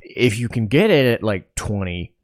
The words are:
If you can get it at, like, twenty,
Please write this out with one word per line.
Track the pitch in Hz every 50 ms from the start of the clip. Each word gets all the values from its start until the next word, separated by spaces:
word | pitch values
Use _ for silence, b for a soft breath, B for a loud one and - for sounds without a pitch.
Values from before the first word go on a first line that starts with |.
If | - - - - 120 123 101 117
you | 120
can | - - 120 113
get | 101 123 156 214 220
it | 180 143 131 123 117
at, | - 101
like, | 107 101 92 - _ _
twenty, | - - - 104 101 95 90 87 90 87 - _ _